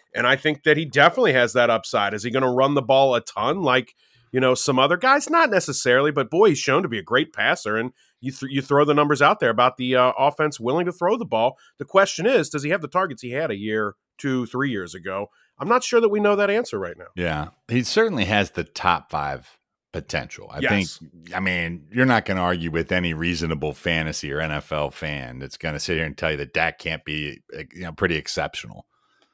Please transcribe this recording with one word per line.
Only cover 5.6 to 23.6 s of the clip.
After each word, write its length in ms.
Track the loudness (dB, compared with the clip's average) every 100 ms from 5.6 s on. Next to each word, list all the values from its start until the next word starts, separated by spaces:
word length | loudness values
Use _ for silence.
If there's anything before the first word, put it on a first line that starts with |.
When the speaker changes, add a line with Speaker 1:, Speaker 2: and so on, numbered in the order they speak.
| 0 -2 2 4 4
Speaker 1:
but 200 | 0 -2
boy, 200 | 4 4
he's 80 | 4
shown 240 | 0 0
to 60 | 0
be 100 | -6
a 40 |
great 300 | -2 0 0
passer. 440 | 0 0 0 -2 -4
And 160 | -4 -10 _ _
you 120 | -10
th-, 200 | -8 -6
you 80 | -4
throw 240 | 2 2
the 80 | 4
numbers 300 | 4 2 4
out 180 | 4 4
there 100 | 2
about 280 | 4 2 0
the, 180 | 0 2
uh, 160 | 2 2
offense 420 | 0 0 -2 -2
willing 240 | -2 -2
to 80 | -2
throw 240 | -2 -2 -2
the 80 |
ball. 320 | -2 0 0 -2 _ _
The 80 | 0
question 400 | 2 2 0 2
is, 240 | 2 0
does 140 | -4
he 60 | -4
have 120 | -4
the 60 | -2
targets 340 | -2 -2 -6
he 80 | -8
had 200 | -6 -4
a 60 | -4
year, 380 | -2 -2 -2 -6 _ -8
two, 280 | -4 -2 -2
three 240 | -4 -2
years 240 | -4 -8
ago? 360 | -10 -8 -6 -8 _ _ _
I'm 100 | 0
not 160 | 0
sure 160 | 2 2
that 80 | 4
we 120 | 2
know 160 | 2 2
that 140 | 2
answer 280 | 0 -2 -6
right 180 | -8 -10
now. 80 | -14
Speaker 2:
Yeah, 340 | -4 -2 -2 -6 -12 -2
he 140 | -2
certainly 420 | 2 2 2 0
has 260 | 2 2 0
the 140 | -4
top 460 | -8 -2 0 0 -2
five 480 | -6 -4 -8 -12 _ _ _ _
potential. 580 | -12 -6 -6 -6 -14 -14
I 60 | -6
Speaker 1:
Yes. 380 | -2 0 -2 -8
Speaker 2:
think, 360 | -18 -20 -10
I 60 | -4
mean, 460 | -2 -2 -4 -8 -6
you're 120 | 2
not 200 | 4 4
gonna 180 | 2 0
argue 280 | 0 0 -2
with 220 | -2 0
any 220 | 0 0
reasonable 600 | -2 -2 -2 -2 -2